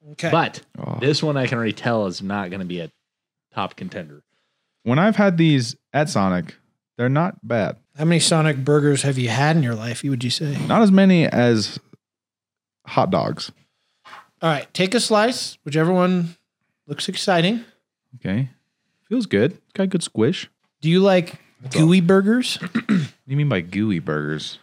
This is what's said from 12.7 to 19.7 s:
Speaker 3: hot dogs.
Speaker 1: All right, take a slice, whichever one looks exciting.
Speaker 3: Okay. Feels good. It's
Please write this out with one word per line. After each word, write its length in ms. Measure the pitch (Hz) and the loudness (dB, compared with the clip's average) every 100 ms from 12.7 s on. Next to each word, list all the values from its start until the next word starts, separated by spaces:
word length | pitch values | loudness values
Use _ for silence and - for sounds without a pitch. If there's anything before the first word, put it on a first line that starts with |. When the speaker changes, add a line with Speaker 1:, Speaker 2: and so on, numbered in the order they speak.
| _ - | _ -4
Speaker 3:
hot 220 | - 175 | -2 0
dogs. 420 | 80 - - - _ _ _ _ _ - - _ _ | 0 -2 -6 -12 _ _ _ _ _ -20 -20 _ _
Speaker 1:
All 80 | 165 | -2
right, 220 | 143 - | -2 -6
take 200 | - 185 | -4 0
a 60 | 233 | 0
slice, 580 | - 214 226 247 - - | 2 2 2 -2 -10 -12
whichever 300 | 147 151 160 | -4 0 2
one 420 | 185 180 185 170 - _ _ _ _ | 2 2 2 -2 -8 _ _ _ _
looks 220 | - 147 - | -14 -10 -8
exciting. 560 | 190 - 175 175 233 - _ _ _ _ | -6 0 2 2 -2 -8 _ _ _ _
Speaker 3:
Okay. 340 | 127 95 104 131 _ _ _ _ _ _ | -12 -6 -4 -4 _ _ _ _ _ _
Feels 180 | 247 | -4
good. 280 | 208 101 135 | 0 0 0
It's 180 | - _ | -2 _